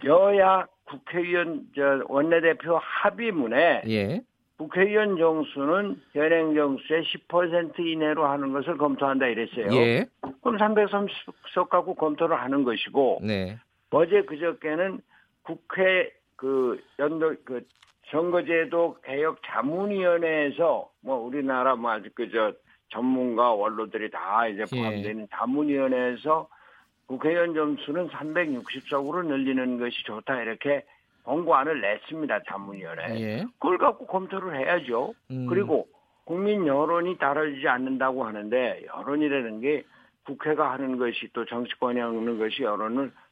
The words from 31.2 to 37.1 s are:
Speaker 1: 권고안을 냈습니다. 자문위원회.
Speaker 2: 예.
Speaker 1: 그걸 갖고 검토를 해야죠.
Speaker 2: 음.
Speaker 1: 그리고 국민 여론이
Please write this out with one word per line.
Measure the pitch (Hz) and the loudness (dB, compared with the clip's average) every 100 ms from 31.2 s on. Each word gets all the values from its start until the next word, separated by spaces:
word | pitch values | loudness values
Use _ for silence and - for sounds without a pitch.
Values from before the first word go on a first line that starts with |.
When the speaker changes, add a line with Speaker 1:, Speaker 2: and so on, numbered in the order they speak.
Speaker 1:
권고안을 | 117 151 170 147 147 147 | -4 -2 4 4 4 0
냈습니다. | 101 107 - 160 143 104 - | 0 -2 -6 -6 -2 -2 -4
자문위원회. | 98 98 98 85 82 85 113 | -10 -10 -12 -12 -10 -8 -6
Speaker 2:
예. | 110 113 240 - | -4 -6 -8 -4
Speaker 1:
그걸 | - 180 | -2 2
갖고 | - - 277 | 2 0 -4
검토를 | 190 185 190 180 139 | -6 -4 -8 -6 -4
해야죠. | 131 175 127 117 165 - - | 0 -2 0 -2 -4 -8 -12
Speaker 2:
음. | 131 123 | -6 -2
Speaker 1:
그리고 | 180 196 135 - _ _ _ - | 0 0 0 -2 _ _ _ -8
국민 | 175 208 208 156 | -2 0 2 2
여론이 | 139 156 170 175 | 2 2 0 -2